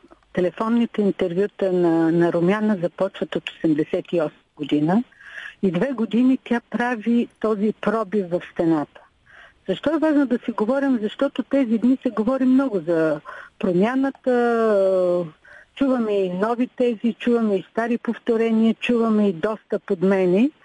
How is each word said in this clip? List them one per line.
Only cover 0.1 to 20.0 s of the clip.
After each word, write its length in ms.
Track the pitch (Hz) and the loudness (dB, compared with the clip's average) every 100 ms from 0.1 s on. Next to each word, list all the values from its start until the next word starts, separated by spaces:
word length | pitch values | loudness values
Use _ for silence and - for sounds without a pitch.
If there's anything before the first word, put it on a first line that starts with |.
| - _ | -20 _
телефонните 720 | - 180 - 220 233 233 - | -4 -4 -2 0 0 0 0
интервюта 680 | 202 - 185 175 202 - 190 | -2 0 -2 -2 -2 -2 0
на, 400 | 180 175 165 165 | 2 2 2 2
на 200 | 170 170 | 2 2
Румяна 460 | 170 175 214 214 196 | 2 0 0 0 -2
започват 540 | 170 - 196 - - 170 | -4 -4 -4 -4 -6 -6
от 140 | - | -8
осемдесет 540 | - 165 151 151 190 - | -4 0 0 0 -4 -4
и 80 | 175 | -2
осма 180 | 151 - _ - | -4 -6 _ -12
година 480 | 139 147 151 202 254 _ - - - - | -2 0 2 0 -2 _ -20 -18 -18 -4
и 80 | 196 | -2
две 220 | 175 254 | 0 -2
години 460 | 240 220 226 254 262 | -2 -2 2 2 2
тя 160 | - 233 - | 0 -4 -4
прави 580 | - 240 240 220 240 - - | -4 -2 -2 0 0 -2 -4
този 340 | 220 214 214 - | -2 0 -2 -2
пробив 500 | - 226 202 208 175 | -2 -2 -2 -4 -2
в 120 | 175 - | -4 -6
стената. 480 | - 170 156 143 - - _ _ - - _ - | -2 0 0 -2 -12 -20 _ _ -20 -20 _ -8
Защо 260 | 185 277 | -4 -2
е 40 | 320 | 0
важно 280 | 311 285 262 | 2 2 2
да 120 | 247 | -2
си 80 | - | -4
говорим? 460 | 226 214 269 277 247 | -4 -2 0 0 0
Защото 400 | 208 - 277 - | -2 -2 -4 -4
тези 360 | - 277 240 226 | -2 0 0 0
дни 200 | 247 262 | 0 0
се 80 | 254 | -2
говори 340 | 220 214 262 | -4 -2 0
много 360 | 254 262 277 202 160 | 2 2 2 -2 -2
за 340 | 165 160 151 - - - - | 0 0 -2 -8 -20 -20 -6
промяната, 1700 | 196 175 214 262 269 - 254 247 240 233 220 202 190 185 180 175 165 - - - - | -2 2 2 0 -2 -4 -2 0 2 2 2 2 2 2 2 0 -4 -12 -20 -20 -12
чуваме 380 | - 277 254 220 | -2 0 0 0
и 200 | 202 185 | 0 -2
нови 340 | 180 220 240 254 | -2 -2 -2 -4
тези, 480 | - 247 220 233 - | -2 -2 0 -4 -2
чуваме 380 | 240 233 220 190 | 0 0 2 -2
и 100 | - | -4
стари 280 | - 233 240 | -4 -2 -2
повторения, 760 | - 214 - 226 226 220 226 | -4 -6 -2 0 2 2 2
чуваме 540 | - - 240 226 214 202 | 2 0 0 2 2 2
и 40 | |
доста 460 | 165 208 214 - 208 | 0 -4 -6 -6 -6
подмени. 720 | - 190 | -4 0